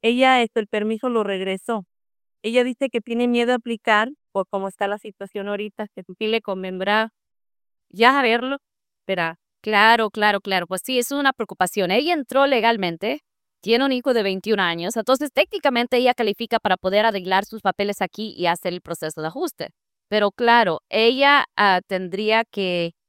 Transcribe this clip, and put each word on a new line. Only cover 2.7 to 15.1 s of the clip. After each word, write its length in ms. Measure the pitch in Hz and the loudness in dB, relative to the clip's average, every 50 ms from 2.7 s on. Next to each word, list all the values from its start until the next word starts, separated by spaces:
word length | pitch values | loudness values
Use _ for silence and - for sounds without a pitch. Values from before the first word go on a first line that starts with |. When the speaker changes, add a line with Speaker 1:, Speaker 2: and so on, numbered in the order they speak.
| 240 _ 277 254 | -2 _ -6 -4
Speaker 1:
que 100 | - 233 | -4 -6
tiene 280 | 214 - 233 233 240 247 | -6 -4 -4 -2 0 0
miedo 240 | 240 240 240 233 | 2 0 2 0
a 40 | 247 | 0
aplicar 540 | 247 - 240 233 214 _ 233 220 208 220 254 302 _ _ _ | -2 -2 -6 -8 -6 _ 2 2 2 2 -2 -6 _ _ _
por 160 | _ 196 185 _ | _ -4 -4 _
cómo 180 | - 196 190 | -4 -6 -6
está 220 | 196 190 _ 208 196 | -6 -6 _ -4 -4
la 100 | 202 208 | -4 -6
situación 500 | _ 214 190 _ 196 190 _ 202 196 202 | _ -16 -14 _ -18 -12 _ -10 -6 -6
ahorita, 380 | 208 196 214 214 _ - 214 208 _ | -6 -6 -8 -10 _ -12 -14 -12 _
que 80 | - | -20
sí 240 | 180 - 185 _ 220 | -18 -18 -10 _ -4
le 160 | 214 220 226 | -2 -2 -4
convendrá 720 | _ - 190 185 185 185 185 185 190 196 208 220 220 226 _ _ _ _ _ _ _ _ _ _ _ _ _ _ _ _ | _ -4 -8 -6 -6 -8 -6 -4 -2 0 0 0 0 -2 _ _ _ _ _ _ _ _ _ _ _ _ _ _ _ _
ya 300 | - 180 226 247 269 285 | -2 4 4 4 6 4
verlo, 360 | 262 233 226 240 240 254 277 277 _ _ _ _ _ _ _ _ _ | 2 2 2 0 0 -4 -6 -8 _ _ _ _ _ _ _ _ _
pero 320 | - 190 180 170 165 165 _ _ _ _ _ | -6 -4 -2 -2 -4 -6 _ _ _ _ _
Speaker 2:
Claro, 480 | - 214 214 202 208 220 233 226 226 208 | -6 2 4 6 8 8 6 6 4 -2
claro, 300 | _ 220 208 208 202 196 | _ 0 2 2 2 0
claro. 260 | _ 208 190 185 175 | _ -2 -2 -2 -2
Pues 160 | 165 185 185 - | -4 -8 -8 -6
sí, 140 | - 262 247 | -4 -2 -2
es 140 | 240 - | -2 -2
una 200 | 277 285 285 269 | -4 0 0 -2
preocupación. 600 | 262 _ 226 - 180 _ 185 175 - 208 190 175 | -2 _ -8 -8 -2 _ -4 -2 0 -2 0 2
Ella 220 | 190 240 294 339 359 | 2 0 2 0 -2
entró 340 | 311 262 _ - 262 277 285 | -2 -4 _ 2 2 4 4
legalmente, 720 | 277 240 208 233 233 214 190 175 170 160 - 220 269 302 _ _ _ _ _ _ _ _ | 2 2 2 2 0 0 -2 -4 -4 -4 -6 -6 -6 -6 _ _ _ _ _ _ _ _
tiene 240 | - 190 226 233 269 | -2 0 2 2 2
un 80 | 277 | 0
hijo 200 | 262 247 240 285 | 0 -2 0 0
de 120 | 247 233 202 | 0 0 0
veintiún 340 | 196 185 190 - 214 220 196 | 0 -4 -4 -2 -2 0 0
años, 380 | 185 170 170 170 170 185 240 | 0 -2 -2 -4 -6 -6 -4
entonces 340 | 226 208 - | -4 0 0